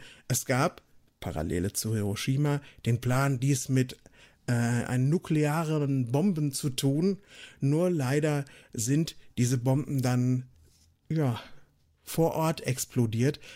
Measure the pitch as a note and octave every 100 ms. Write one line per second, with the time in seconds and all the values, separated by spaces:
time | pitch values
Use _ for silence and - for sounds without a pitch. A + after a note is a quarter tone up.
0 | - - - B2 - B2+ D#3 - - -
1 | _ _ - D#2 E2 F2 F#2+ - A2 A2
2 | G2+ G2+ - C3+ D3 C#3+ - - - A#2
3 | B2 B2+ C#3 B2+ C3+ C3+ - C3 B2+ -
4 | - - - _ - A#2+ A#2 A#2+ - B2+
5 | C3 F3+ - D#3 D3 D#3 D#3 D#3 C#3 C3+
6 | A#2 C#3 G3+ D#3 D3 - D3 - C#3 C#3+
7 | F#3 F#3+ - - - - C#3 D3+ F3+ E3+
8 | B2+ D3 D3+ C#3+ C3+ - - A#2+ A2 C#3+
9 | E3 - - - A#2+ B2+ B2+ C3+ D3 C#3
10 | B2+ B2 B2+ B2+ B2+ - - _ _ _
11 | - D#3 C#3 A2+ - - - _ _ _
12 | - - D#3+ - D#3+ D#3+ - B2+ - B2+
13 | A#2 A2+ C3+ - -